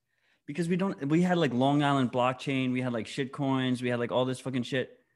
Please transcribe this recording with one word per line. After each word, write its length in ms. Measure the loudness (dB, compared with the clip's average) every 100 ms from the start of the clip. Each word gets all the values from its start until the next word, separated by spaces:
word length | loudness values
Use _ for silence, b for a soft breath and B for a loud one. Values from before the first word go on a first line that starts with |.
| _ _ _ _ -10
Because 220 | -4 0
we 80 | 0
don't, 320 | 0 -2 0
we 140 | 2
had, 160 | 4 4
like, 140 | 2
Long 300 | 2 4 4
Island 260 | 4 2 2
blockchain, 600 | 2 0 0 -2 -2 -2
we 80 | -2
had, 120 | -2
like, 140 | -4 -6
shit 240 | -6 -6
coins, 500 | -2 0 0 0 0
we 60 | -2
had, 120 | -2
like, 100 | 0
all 140 | 0
this 160 | 0 -2
fucking 240 | -4 -4
shit. 340 | -2 -4 -4 -10 _